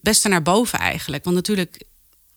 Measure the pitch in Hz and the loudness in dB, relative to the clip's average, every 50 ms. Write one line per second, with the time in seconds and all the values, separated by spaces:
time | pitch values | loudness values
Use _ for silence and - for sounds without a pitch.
0 | - - - - - 208 190 170 143 170 185 226 247 - - - 90 90 - 160 | -2 0 2 2 2 2 2 2 2 2 2 2 2 0 -2 -2 -2 -2 -4 -4
1 | - - 139 143 - 180 175 180 175 - 208 190 175 - - - - _ _ _ | -6 -6 -8 -6 -2 -2 -2 0 0 -2 -2 -2 -4 -6 -8 -20 -20 _ _ _
2 | _ _ _ _ _ _ _ | _ _ _ _ _ _ _